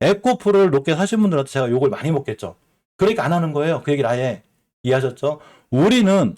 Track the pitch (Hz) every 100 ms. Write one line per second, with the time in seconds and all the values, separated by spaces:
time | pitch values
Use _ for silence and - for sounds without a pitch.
0 | 165 202 254 247 202 196 190 139 151 160
1 | 196 226 202 151 135 135 123 127 135 101
2 | 147 147 - 107 90 - _ _ _ -
3 | 202 226 131 175 160 143 160 147 147 143
4 | 120 123 127 101 _ _ _ _ 123 131
5 | 131 131 143 151 - - - 127 196 247
6 | 196 196 113